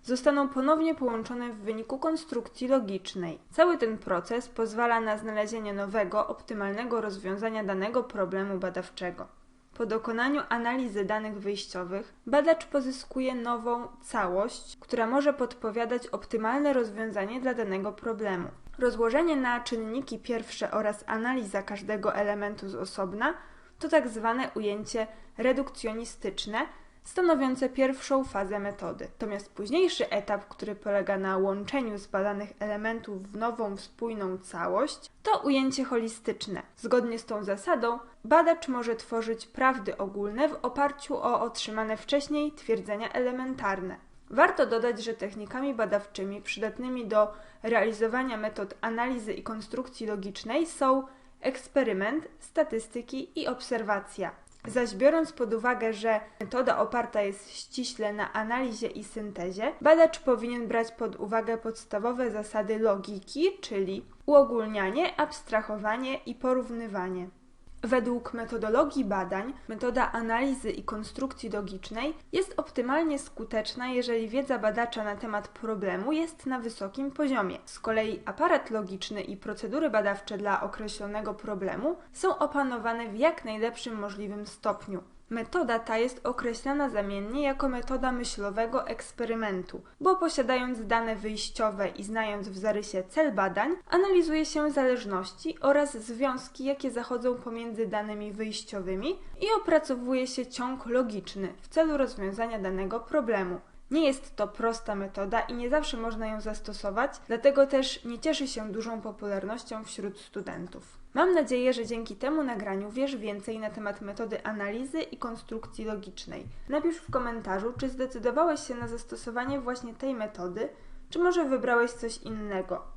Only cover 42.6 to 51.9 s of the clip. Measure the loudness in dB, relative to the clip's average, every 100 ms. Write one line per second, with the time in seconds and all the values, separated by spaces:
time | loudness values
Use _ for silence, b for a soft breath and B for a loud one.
42.6 | 0 0 0 -4 -2 0 0 -2 -4 -2
43.6 | -2 -2 -4 -10 -16 -20 -6 6 6 6
44.6 | 4 4 2 0 -4 -6 -6 -8 -8 -4
45.6 | -2 0 2 2 0 -6 -6 -6 -6 -2
46.6 | -2 -4 -6 -4 2 4 4 B B B
47.6 | 2 4 4 2 2 2 -2 -2 -4 -4
48.6 | -6 -4 -4 0 0 -2 -4 -6 -6 -8
49.6 | -6 -6 -6 -6 -4 -4 -6 -8 -2 0
50.6 | 0 2 4 4 2 B B B -4 -4
51.6 | -2 2 2